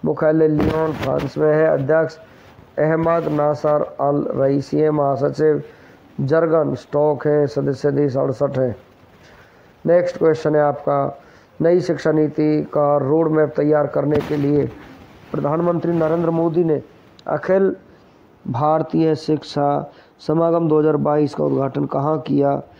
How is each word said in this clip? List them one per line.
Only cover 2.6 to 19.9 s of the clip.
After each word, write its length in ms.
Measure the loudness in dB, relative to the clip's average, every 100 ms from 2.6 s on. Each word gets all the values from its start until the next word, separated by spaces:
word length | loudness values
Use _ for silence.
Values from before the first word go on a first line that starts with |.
| -16 -2
अहमद 480 | 0 0 0 0 -2
नासर 680 | -2 0 0 0 0 -2 -2
अल 260 | -2 0 -2 0
रईसी 440 | 0 0 -2 0
हैं। 100 | 0
महासचिव 720 | 2 0 0 -2 0 0 0 -4 -20 -20 -20 -20 -6
जर्गन 540 | 0 0 2 2 0 -4
स्टॉक 520 | -4 0 0 0 0
हैं। 200 | 2 0
सदस्य 440 | 0 -4 -2 -2
देश 260 | 0 0 0
अड़सठ 400 | -2 -2 -2 0
हैं। 180 | -2 -4 -16 -20 -20 -20 -20 -20 -20 -20 -20 _ 2
नेक्स्ट 320 | 2 2 0
क्वेश्चन 380 | 0 2 2 2
है 60 |
आपका, 580 | 2 0 -2 0 -2 -6 -20 -20 -20 -2
नई 200 | 2 2
शिक्षा 300 | 2 -2 0
नीति 500 | 2 0 0 0 0 -2
का 240 | 0 2 2
रोड 340 | 2 2 2
मैप 220 | 2 0 0
तैयार 300 | 2 2 2
करने 280 | -2 0 -2
के 220 | -2 -2
लिए 280 | 0 0 0 -6 -20 -20 -20 -20 -10
प्रधानमंत्री 600 | -6 -2 -2 0 -2 -2
नरेंद्र 360 | 0 0 0 0
मोदी 340 | 0 0 0
ने 180 | 0 0 -4 -20 -20 -16 -8
अखिल 480 | -6 0 2 2 -2 -12 -20 -20 _ -20 _ -8
भारतीय 680 | -2 0 0 0 0 0 0
शिक्षा 760 | -2 -4 -2 -2 0 -2 -4